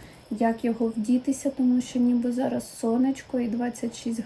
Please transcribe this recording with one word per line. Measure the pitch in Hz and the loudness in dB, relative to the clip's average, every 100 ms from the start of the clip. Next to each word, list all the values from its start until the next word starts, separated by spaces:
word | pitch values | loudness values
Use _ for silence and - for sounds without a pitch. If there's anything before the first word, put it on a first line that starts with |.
| - - - | -18 -18 -8
як | 208 226 226 | 0 2 2
його | 240 226 226 | 0 0 -2
вдітися, | 226 214 247 254 262 277 | 0 2 2 2 -2 -2
тому | 277 254 247 | 2 4 4
що | 247 254 | 2 2
ніби | 240 240 240 | 2 2 2
зараз | 240 262 240 233 - | 0 0 -2 -6 -4
сонечко | 226 233 254 269 - 254 | 0 2 2 0 -4 -2
і | 240 | -2
двадцять | 226 240 233 233 - | -2 -4 -4 -8 -6
шість | 240 226 | -6 -6